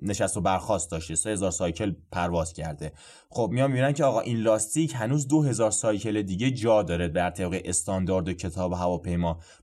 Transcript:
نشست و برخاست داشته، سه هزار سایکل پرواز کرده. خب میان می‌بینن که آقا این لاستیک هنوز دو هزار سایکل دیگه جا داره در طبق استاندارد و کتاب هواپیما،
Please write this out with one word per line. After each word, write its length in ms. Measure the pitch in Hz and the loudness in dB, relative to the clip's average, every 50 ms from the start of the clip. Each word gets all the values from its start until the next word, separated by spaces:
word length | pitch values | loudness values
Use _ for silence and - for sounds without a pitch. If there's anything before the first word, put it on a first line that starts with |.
نشست 360 | - 98 98 - 101 92 - | -4 -4 -2 0 0 0 0
و 40 | 107 | 0
برخاست 500 | 87 95 92 90 - - 104 90 - - | 0 2 2 0 0 0 -2 -2 -2 -4
داشته، 240 | 85 80 82 - 82 | -6 -6 -6 -4 -4
سه 140 | - - 107 | -4 -2 -2
هزار 220 | 107 92 98 92 | -2 0 -2 -2
سایکل 420 | 85 - 92 85 78 - 110 101 80 - - - | -2 0 -2 -2 -2 -2 -2 -4 -4 -6 -10 -8
پرواز 420 | - 87 87 87 87 85 78 - - | -4 -2 -2 0 0 -2 -2 -4 -6
کرده. 380 | 76 78 82 76 - 78 78 - - - - - - - - | -8 -8 -8 -8 -8 -10 -10 -10 -14 -20 -20 -20 -20 -20 -8
خب 200 | - 123 113 98 | -4 -2 -2 0
میان 200 | 117 127 135 139 | 2 2 2 2
می‌بینن 220 | 127 127 131 143 143 | 2 2 2 2 2
که 100 | - 147 | 2 2
آقا 160 | 135 110 113 | 2 2 2
این 180 | - 120 117 | 0 0 0
لاستیک 560 | 113 110 113 110 107 - - - 151 160 143 131 | 2 4 4 4 2 2 0 0 0 0 0 0
هنوز 320 | 117 110 120 143 151 135 | -2 0 0 0 0 2
دو 160 | 127 151 156 151 | 2 2 2 4
هزار 280 | 135 113 104 113 107 | 2 2 2 2 2
سایکل 500 | - - - 110 104 98 110 110 104 107 | 2 2 0 0 0 0 0 -2 0 0
دیگه 300 | 101 95 92 92 120 131 | 0 -2 -2 0 0 0
جا 320 | 127 - 110 117 107 107 95 | 0 2 4 6 6 6 4
داره 240 | 80 87 87 87 | 2 0 0 0
در 220 | 82 76 90 87 90 | 0 2 0 0 0
طبق 320 | - - 92 87 90 90 - | 0 -2 -2 -2 -2 -4 -2
استاندارد 640 | 90 90 - - 104 95 92 92 85 92 92 82 92 | -2 -2 -2 -2 0 -2 0 0 2 2 0 0 -2
و 40 | 87 | -4
کتاب 400 | 90 - 90 - 92 90 87 90 | -4 -6 -6 -4 -2 -2 -2 0
هواپیما، 680 | 87 90 90 90 80 - 90 87 87 85 82 82 85 - - - - | 0 0 0 0 0 -2 -2 -2 0 0 0 -2 -4 -8 -20 -20 -8